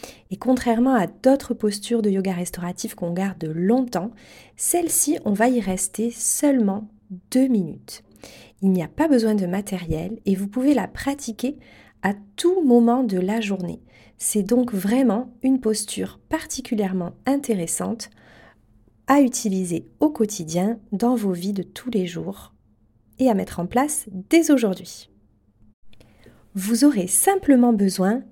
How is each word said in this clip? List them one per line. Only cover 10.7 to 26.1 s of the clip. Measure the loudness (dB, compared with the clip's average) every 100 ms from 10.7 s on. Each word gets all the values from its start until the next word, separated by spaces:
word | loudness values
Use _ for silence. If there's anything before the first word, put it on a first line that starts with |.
la | 2 0
pratiquer | -6 -6 -6 -8 -6 -6 -6 -14 -20 -20 _
à | -4 -4 -10
tout | -2 2 2
moment | 6 6 6 2
de | 0 0
la | 0 -2
journée. | -2 -4 -4 -10 -16 -20 -20 _
C'est | -4 -2
donc | 2 2 2
vraiment | -2 0 2 2 2 -4 -4
une | 0 0
posture | 0 -2 -4 -6 -8 -8 _
particulièrement | -6 -6 -10 -4 -2 -2 -2 -6 -6
intéressante | -2 -2 0 -2 -2 -4 -6 -6 -10 _ -20 -20 -20 _ _ _ _ _ -4
à | 0
utiliser | 0 0 -4 -4 -4 -6 -10 _
au | -2
quotidien | 0 -4 -4 -6 -2 -2 -4 -8
dans | -2 0
vos | 0 -2
vies | -4 -4
de | -6
tous | -8 -12 -6
les | -4 -4
jours | -6 -10 -12 -18 _ _ _ _ _ _ _
et | 2
à |
mettre | 2 -2 -6
en | -4
place | 0 0 -4 -8
dès | -14 2 4 6
aujourd'hui. | 4 4 -2 -8 -18 -20 _ _ _ _ _ -20 _ -20 -20 -20